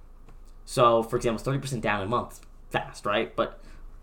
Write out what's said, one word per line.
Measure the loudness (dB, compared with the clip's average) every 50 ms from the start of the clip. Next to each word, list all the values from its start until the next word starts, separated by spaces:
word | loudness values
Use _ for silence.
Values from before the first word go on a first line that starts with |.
| -18 -18 -18 -18 -18 -18 -16 -16 -16 -18 -18 -16 -12
So, | -2 4 8 8 8 8 8
for | 6 4 0
example, | 2 2 2 0 0 0
thirty | 0 0 0
percent | 0 -2 -2 0
down | 0 0 0 0
in | 0
a | 0
month, | 0 0 0 -2 -8 -16 -18 -20 -20 -18 -8 -4
fast, | -4 -4 -4 -4 -8 -6 -2
right? | 0 2 2 0 0 0
But | -2 -2 -2 -4 -12 -16 -16 -16 -14 -14 -14 -16 -16